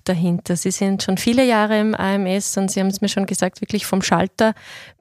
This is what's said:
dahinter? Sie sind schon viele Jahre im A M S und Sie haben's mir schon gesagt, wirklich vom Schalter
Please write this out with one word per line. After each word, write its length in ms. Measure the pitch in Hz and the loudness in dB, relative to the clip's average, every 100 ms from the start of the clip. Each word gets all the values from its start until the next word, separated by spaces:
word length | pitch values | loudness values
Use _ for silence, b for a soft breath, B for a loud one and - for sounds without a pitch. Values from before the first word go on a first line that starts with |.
dahinter? 520 | - 175 180 175 - 175 | -2 0 0 0 -2 -2
Sie 140 | 190 | -2
sind 320 | - 196 196 | -2 0 0
schon 160 | - 185 | 0 0
viele 260 | 233 240 | 2 2
Jahre 360 | 254 214 214 214 | 4 4 2 2
im 160 | 214 214 | 0 0
A 160 | 190 | 0
M 140 | 196 185 | 0 0
S 300 | 202 - 196 | -2 -2 -2
und 140 | 190 | -2
Sie 80 | 190 | 0
haben's 220 | 190 196 | -2 0
mir 80 | 208 | -2
schon 180 | 196 190 | -2 -2
gesagt, 340 | 196 185 - | -2 -2 -4
wirklich 260 | - 208 - | -6 -4 0
vom 160 | 196 | -2
Schalter 520 | - 170 185 - 220 B B B B - | 2 2 2 2 0 B B B B -4